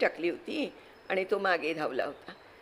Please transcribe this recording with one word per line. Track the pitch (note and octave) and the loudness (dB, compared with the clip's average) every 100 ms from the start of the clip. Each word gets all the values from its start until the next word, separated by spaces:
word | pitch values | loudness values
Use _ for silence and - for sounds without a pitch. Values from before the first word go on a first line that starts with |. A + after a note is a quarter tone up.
टाकली | F#3 - E3+ | 2 2 -2
होती | - - D4+ G#3+ - - - - | -2 -4 -4 -4 -6 -20 -20 -2
आणि | F#3+ F#3+ | -2 2
तो | G3 | 2
मागे | F#3+ E3+ D3+ | 4 2 2
धावला | D#3 C#3 B2+ C#3+ | 0 0 0 -2
होता. | C3 - - - - | -4 -14 -18 -20 -20